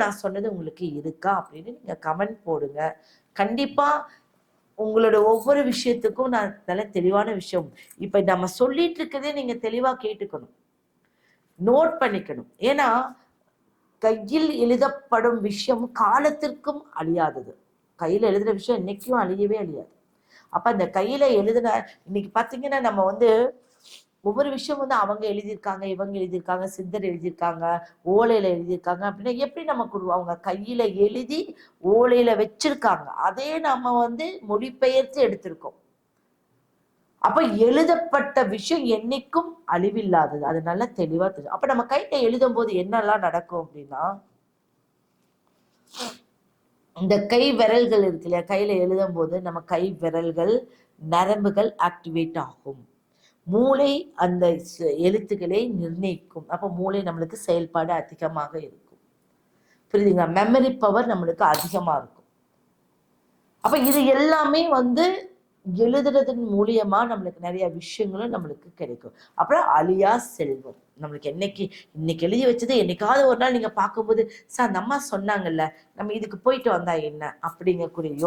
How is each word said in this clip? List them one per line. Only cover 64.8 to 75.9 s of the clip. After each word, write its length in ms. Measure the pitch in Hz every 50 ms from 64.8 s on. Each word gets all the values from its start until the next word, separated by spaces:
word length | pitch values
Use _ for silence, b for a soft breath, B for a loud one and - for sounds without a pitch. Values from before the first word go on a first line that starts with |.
| 247 247 240 311 339 370 381 392 - - - _ _ _ _ _ -
எழுதுறதன் 760 | 190 175 202 233 240 262 285 254 285 262 277 269 262 247 240 233 208 202
மூலியமா 480 | 202 208 226 226 220 208 202 196 214 240 240
நம்மளுக்கு 340 | 226 202 185 175 - 170 175
நிறைய 200 | 175 180 185 190 170 165
விஷயங்களும் 560 | 170 - - - - 208 196 190 196 233 233 -
நம்மளுக்கு 360 | 190 165 147 139 - - - - -
கிடைக்கும். 340 | - 120 120 - - 117 - b b b b
அப்புறம் 340 | - - - 294 349 - - 143
அழியா 380 | 156 160 185 185 190 190 202 233 240 - - -
செல்வம் 460 | - 151 139 131 127 135 123 - _ _ _ _ 143
நம்மளுக்கு 300 | 151 147 147 147 147 143 151
என்னைக்கு, 280 | 180 202 196 - 202 190 196 B B B B - 156
இன்னைக்கு 260 | 160 165 160 160 170
எழுதி 160 | 185 214 247 269
வச்சது 360 | 247 240 240 240 233 262 226
என்னைக்காவது 420 | 180 175 175 - 214 220 262 277 269 262
ஒரு 100 | 233 233 254
நாள் 120 | 254 247
நீங்க 160 | 233 220 214 - 208
பார்க்கும்போது, 420 | 190 202 - 226 214 220 220 226 220 220 B B B
"சார், 200 | B - 254 247
அந்த 120 | 208 190 185 208
அம்மா 160 | 240 277 277 277 -
சொன்னாங்கல்ல, 520 | 208 190 196 214 208 196 180 165 160 160 156 156 b b b b